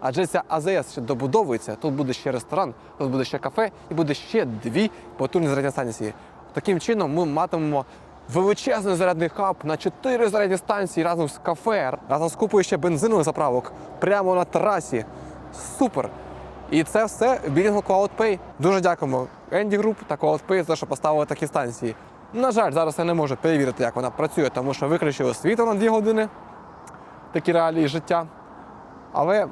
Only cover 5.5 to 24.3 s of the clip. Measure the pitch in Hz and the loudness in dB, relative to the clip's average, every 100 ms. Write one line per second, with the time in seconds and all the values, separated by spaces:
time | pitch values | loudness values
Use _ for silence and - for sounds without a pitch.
5.5 | 139 139 139 120 110 104 - - - - | 2 0 -2 -4 -4 -6 -8 -16 -20 -10
6.5 | 147 208 175 - 220 156 160 165 147 180 | -4 0 0 2 0 2 0 0 0 0
7.5 | 170 151 143 131 - - - - 143 196 | 0 0 0 -4 -12 -20 -20 -4 2 2
8.5 | 208 269 220 196 175 180 165 170 - 190 | 2 0 0 0 2 2 2 0 0 -2
9.5 | - 147 156 190 - 262 240 220 208 196 | -2 -4 -2 -2 -4 -2 2 4 4 2
10.5 | 185 - 208 180 175 165 170 151 - - | 0 0 -2 0 0 0 0 -2 -2 -4
11.5 | 160 233 208 131 135 - 139 160 - 214 | -2 0 0 0 -4 -2 0 0 0 2
12.5 | 208 180 180 175 151 226 208 151 - 147 | 4 4 2 2 2 2 2 2 0 0
13.5 | 123 - - - - 185 202 185 180 170 | 0 -2 -12 -16 -2 2 2 4 2 0
14.5 | - 202 190 - 117 - - - - - | 0 2 0 0 -4 -4 -12 -16 -16 -16
15.5 | - - - 254 135 - - - - - | -14 -14 -2 0 0 -4 -8 -16 -16 -16
16.5 | - - 151 156 214 214 - 240 254 160 | -16 -2 0 2 0 0 0 0 2 2
17.5 | 139 208 208 - 190 202 - 226 185 - | 2 4 2 2 2 2 0 0 0 -6
18.5 | - 165 190 180 170 143 131 127 - - | -2 2 4 2 0 0 -2 -4 -10 -4
19.5 | 180 208 202 214 208 - 147 156 151 - | -2 0 2 0 -2 -6 -2 0 0 0
20.5 | 190 160 156 151 139 156 151 147 147 147 | 0 0 -2 -2 -2 0 0 0 -2 -2
21.5 | 151 120 117 117 110 - - - 220 262 | -2 -4 -4 -6 -8 -14 -20 -10 -2 0
22.5 | 220 190 147 160 147 170 170 147 127 160 | 2 2 2 0 0 0 2 0 0 2
23.5 | 156 131 120 117 123 127 - 151 | 2 2 0 -2 0 -4 -2 -2